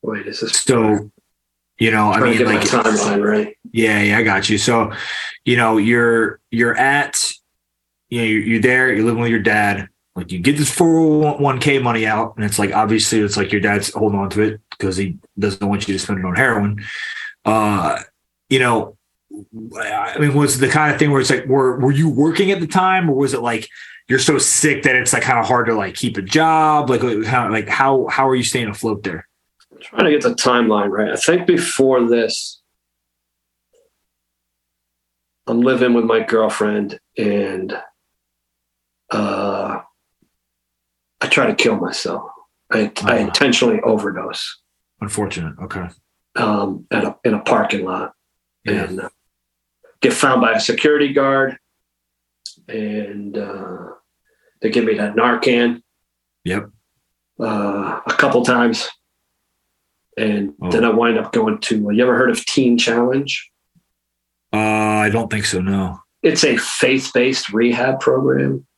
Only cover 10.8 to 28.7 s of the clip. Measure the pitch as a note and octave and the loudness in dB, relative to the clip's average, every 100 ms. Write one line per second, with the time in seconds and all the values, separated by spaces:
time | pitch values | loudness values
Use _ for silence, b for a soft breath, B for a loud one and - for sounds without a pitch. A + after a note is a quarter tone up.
10.8 | E3+ D#3+ D#3+ D3+ D3+ D3 C#3+ B2+ C#3+ C#3 | 4 4 4 4 2 2 0 2 2 2
11.8 | B2 A2+ A2 A2 A2 - G#2 G#2 G2+ - | 2 0 0 -2 -4 -4 -4 0 0 0
12.8 | G#2+ A2 - A2+ G#2 G#2 F#2+ G#2 G#2 G2+ | 2 2 2 2 0 0 0 0 0 0
13.8 | G2+ - G#2+ G2+ G2 G#2+ G#2+ G#2+ _ - | -2 -2 0 0 -2 0 0 -2 _ -6
14.8 | G2 F#2 G2 D#2+ _ - G#2 F#2+ G2+ G2+ | -4 -2 -4 -6 _ -4 -4 -2 -4 -4
15.8 | G2+ F#2+ - G2 F#2 F2 C3 A2 G2+ G#2 | -2 -6 -4 -4 -2 0 0 2 0 -2
16.8 | B B B B B B - A2 G#2+ G2+ | B B B B B B -2 0 2 0
17.8 | E2+ - - _ _ _ _ C3 B2 A#2 | -2 -4 -8 _ _ _ _ 2 2 0
18.8 | - - _ _ _ G#2 G2+ A2+ A2+ - | -2 -12 _ _ _ -20 -18 -18 -16 -10
19.8 | - - - - D3 C#3+ C#3+ B2+ C3 D#3 | -6 -6 -6 0 2 4 2 2 2 4
20.8 | D3+ C#3 D3+ C#3 B2+ B2+ C3+ C3+ C3 A#2+ | 2 2 2 2 2 -2 2 2 2 2
21.8 | B2+ C#3 D#3+ B2+ D3+ D#3+ G3 G3 E3 F#3+ | 0 2 2 2 0 2 0 0 -2 0
22.8 | F#3 F#3 E3+ C3+ C#3 C3 A#2 A2+ - B | 2 2 0 0 0 -2 -4 -6 -8 B
23.8 | B B B B2+ B2 C#3+ - - D#3+ C3+ | B B B 2 2 2 2 2 2 2
24.8 | C#3 B2+ A#2+ B2 B2 B2 A2+ B2+ A2+ A2 | 2 2 2 0 2 0 2 2 2 -2
25.8 | G2 - A#2+ A2 F#2 D#3 D#3+ D#3+ D#3 D3+ | -4 -4 -4 -4 0 2 2 2 4 2
26.8 | B2+ B2 B2 G#2+ A2 B2+ G2 G#2+ G#2 - | 2 0 0 -2 0 0 0 -2 -2 0
27.8 | C3+ C3+ A#2 - C3+ B2+ A#2+ B2+ A2+ | 2 2 0 0 2 2 0 -2 -4